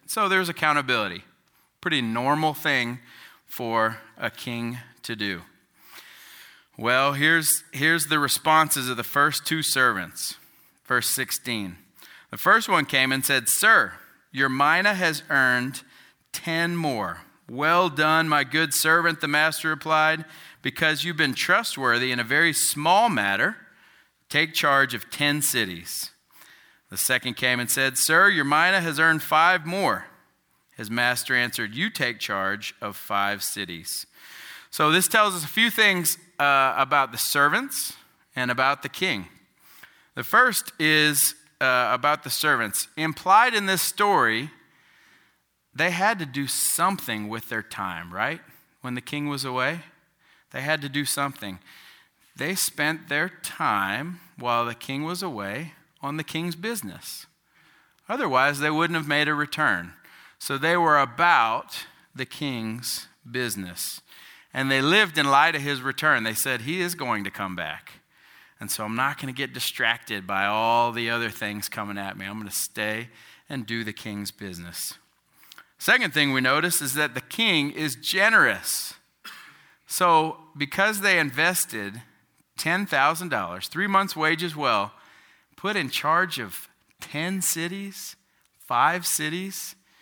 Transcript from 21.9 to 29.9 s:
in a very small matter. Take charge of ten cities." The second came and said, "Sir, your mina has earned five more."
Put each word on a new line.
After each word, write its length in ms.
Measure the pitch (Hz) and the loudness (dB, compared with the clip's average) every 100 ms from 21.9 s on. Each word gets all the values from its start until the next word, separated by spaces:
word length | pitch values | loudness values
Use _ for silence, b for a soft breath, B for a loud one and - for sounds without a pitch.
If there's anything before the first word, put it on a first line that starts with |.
| 120 127 | 2 2
in 80 | 123 | -2
a 60 | 113 | 0
very 260 | 143 165 | 2 2
small 560 | 147 - 143 156 196 233 | 2 0 0 2 4 4
matter. 480 | 123 101 98 160 220 - b b b b b - | 2 0 0 0 -2 -18 b b b b b -4
Take 240 | 143 160 | -2 0
charge 400 | 160 151 139 135 | 0 4 4 2
of 160 | 120 - | -2 -8
ten 320 | - 143 147 | -2 0 0
cities." 680 | - 127 101 85 85 - - _ _ b b b b b b | 0 0 -2 -6 -10 -10 -10 _ _ b b b b b b
The 80 | 95 | -4
second 380 | - 127 127 113 | 0 0 -2 -2
came 260 | 127 123 | 0 0
and 100 | 120 | 0
said, 260 | - 135 131 | 0 0 0
"Sir, 300 | - 165 196 | 4 6 6
your 160 | 175 | 4
mina 380 | 139 151 180 196 | 2 4 4 2
has 180 | 165 147 | 0 2
earned 240 | 165 160 | 4 2
five 420 | - 156 170 180 156 | 2 4 4 2 0
more." 420 | 190 165 | -2 0